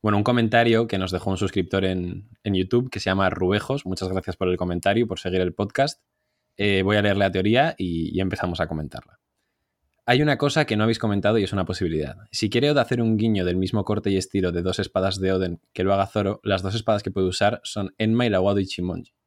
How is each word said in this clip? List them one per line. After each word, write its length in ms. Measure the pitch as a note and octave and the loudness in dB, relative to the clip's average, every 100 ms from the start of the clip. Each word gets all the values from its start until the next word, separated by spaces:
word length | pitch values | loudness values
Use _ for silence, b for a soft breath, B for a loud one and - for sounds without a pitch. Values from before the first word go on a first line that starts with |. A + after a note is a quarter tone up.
bueno, 140 | G#2+ G2+ | 2 2
un 80 | |
comentario 640 | G#2+ B2 A2+ A#2 A#2 A2+ A#2 | 2 2 4 4 4 2 2
que 100 | G2 | -2
nos 140 | F#2 | -2
dejó 180 | F2+ - | -4 -4
un 60 | F#2+ | -2
suscriptor 480 | G2 G2 F2+ G2 | 0 -2 0 0
en, 460 | F#2+ F2+ F2 F2+ G2+ - | 0 -2 -6 -10 -14 -10
en 120 | G#2 | -2
YouTube 360 | F#2+ F#2 A#2+ B2+ | -2 2 0 -2
que 100 | G#2 | -4
se 100 | - | -2
llama 200 | F#2+ F#2+ | 2 0
Rubejos. 560 | F2 F2+ G2+ - C#3 F#2 | 2 0 0 0 -6 -4
Muchas 220 | F#2 F#2 | -6 -4
gracias 280 | F#2+ F#2+ F2+ | -4 -6 -2
por 120 | F#2 | -2
el 80 | F2+ | 0
comentario 480 | F2+ F2 F#2+ G#2 | -2 0 0 2
y 20 | A#2 | 0
por 140 | F2+ | -4
seguir 220 | F2+ F#2 | -2 0
el 100 | F2+ | 0
podcast. 500 | E2 G#2 - C#3+ - _ _ _ _ _ - | -2 -4 0 -2 -4 _ _ _ _ _ -2
Eh, 260 | G#2 G2 | 2 2
voy 140 | F#2+ G#2 | 4 2
a 60 | |
leer 160 | G#2 G2 | 2 2
la 120 | G2 | 2
teoría 440 | F#2 G2 A#2+ D#3 - | 2 2 4 2 0
y, 400 | F#2 E2 D#2+ F2+ | -4 -2 -2 -2
y 40 | |
empezamos 400 | F#2+ F2+ F2+ E2+ | -2 -2 -4 -4
a 60 | D#2+ | -4
comentarla. 540 | D#2 D2+ - - _ _ _ _ _ _ _ _ _ - | -4 -8 -12 -18 _ _ _ _ _ _ _ _ _ 0
Hay 160 | B2+ | 2
una 160 | D3+ C3+ | 4 2
cosa 260 | C#3+ D#3+ | 0 0
que 120 | D3 G#2+ | 0 2
no 80 | |
habéis 140 | A2 A2+ | 2 2
comentado 400 | G#2+ G2+ G2+ A2+ | 0 2 2 2
y 60 | |
es 80 | F#2+ | 0
una 120 | G2+ | -2
posibilidad. 520 | F2 F2+ F2+ D#2 C#2 - - | -4 -2 -2 -2 -4 -10 -12
Si 200 | - A2 | -4 0
quiere 200 | A#2+ C#3+ | 2 2
Oda 120 | C#3+ | 2
hacer 180 | - A#2+ | 2 0
un 160 | A2+ A2 | 2 2
guiño 280 | A2+ G#2 | 2 2
del 120 | F2+ F2+ | 2 0
mismo 280 | F#2+ G#2+ | 0 -2
corte 260 | G2 G2+ G#2 | 0 -2 0
y 60 | F#2+ | 0
estilo 360 | - G2 F2+ | 0 -2 0
de 100 | E2+ | 0
dos 160 | F#2 F2+ | -4 -4
espadas 420 | F#2+ F#2+ F#2+ F#2 | -4 -2 -2 0
de 120 | F#2+ | 0
Oden 280 | F#2+ F2+ F2 _ | 0 -2 -6 _
que 120 | - | -4
lo 80 | F#2+ | 0
haga 140 | G2 F#2+ | 2 0
Zoro, 340 | G#2+ G2 G#2 | 0 -2 -2
las 180 | G#2+ F#2+ | -2 -2
dos 120 | F#2+ | -2
espadas 280 | A2 A2 G#2 | -4 0 -2
que 80 | - | -2
puede 160 | F#2+ F#2 | 0 0
usar 340 | F2+ G2+ A2 | 2 0 0
son 320 | - G#2+ G2 _ | -8 -8 -8 _
Enma 280 | A2 A2+ A#2+ | 0 2 2
y 40 | |
la 100 | G2 | 2
Wado 200 | F#2+ G2+ | 2 2
Ichimonji. 540 | F#2+ - F2+ F2 E2 _ | -2 -4 -6 -6 -12 _